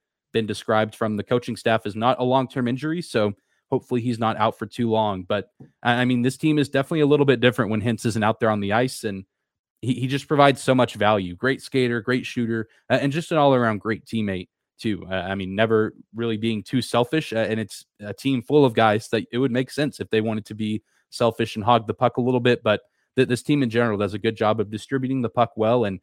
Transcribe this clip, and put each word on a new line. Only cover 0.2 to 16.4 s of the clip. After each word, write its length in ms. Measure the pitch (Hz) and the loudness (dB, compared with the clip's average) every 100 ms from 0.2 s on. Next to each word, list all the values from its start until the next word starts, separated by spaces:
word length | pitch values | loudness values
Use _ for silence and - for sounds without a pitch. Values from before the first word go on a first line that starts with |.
| _ | _
been 120 | 113 110 | -4 -4
described 480 | 107 - 110 107 | -6 0 2 2
from 220 | - 110 104 | -2 -4 -4
the 80 | |
coaching 320 | 101 123 - 113 | -2 -2 -2 -4
staff 300 | 117 113 107 | 0 0 -2
as 100 | 104 | -2
not 240 | 117 127 | 0 0
a 40 | |
long-term 440 | 123 131 127 139 120 | 2 0 0 -4 -4
injury, 340 | 131 151 170 | -4 -4 -6
so 300 | 170 120 104 101 _ _ - | -4 0 0 -2 _ _ -6
hopefully 300 | 127 - 127 | -4 -2 -4
he's 180 | 117 113 | -2 -2
not 160 | 113 98 | -2 0
out 240 | 110 - | 0 -2
for 60 | 110 | -10
too 240 | - 117 | -4 -2
long. 340 | 110 107 95 | 0 0 -4
But, 280 | 92 104 98 - - _ | -4 -4 -6 -16 -20 _
I, 200 | 120 120 | 0 2
I 40 | 123 | 2
mean, 160 | 123 | 2
this 140 | 123 131 | 0 0
team 240 | 156 151 | 0 0
is 80 | 139 | 0
definitely 320 | 135 135 165 | -2 -2 0
a 60 | 147 | 2
little 200 | 147 143 | 4 4
bit 140 | 143 | 4
different 320 | 120 120 104 | 4 2 0
when 100 | 110 | 0
Hintz 240 | 117 113 120 | -2 -2 -2
isn't 180 | 113 | 2
out 180 | 107 113 | 0 2
there 80 | 113 | 2
on 100 | 107 | 0
the 140 | 98 | 0
ice, 320 | 107 127 - 110 | 0 0 -2 -8
and 180 | 95 95 _ _ _ _ _ | -8 -12 _ _ _ _ _
he, 120 | 113 | -6
he 140 | 123 127 | -4 -2
just 200 | 139 - | -4 -2
provides 340 | 147 143 135 | 4 4 4
so 140 | - 127 | 2 2
much 200 | 120 110 | 2 2
value. 420 | 104 107 92 87 | 2 2 0 -4
Great 240 | 127 139 | -4 -4
skater, 400 | - 135 123 120 | -2 0 0 0
great 240 | 110 127 117 | -2 -2 -2
shooter, 420 | - 117 113 110 _ - | -4 -2 -2 -4 _ -2
uh, 100 | 123 | 0
and 120 | 139 | 0
just 180 | 147 165 | -2 -2
an 60 | 160 | 2
all-around 420 | 143 131 117 104 | 4 4 2 0
great 260 | 104 104 - | -4 -6 -4
teammate, 440 | 113 104 92 92 _ _ - | -4 -2 -4 -8 _ _ -8
too. 280 | 117 95 82 | -4 -4 -4
Uh, 40 | |
I 220 | 95 90 98 | -6 -4 -6
mean, 200 | 92 98 | -4 0
never 380 | 110 110 110 - - | 2 2 0 -4 -16
really 220 | 110 117 | -6 -4
being 260 | 110 | -2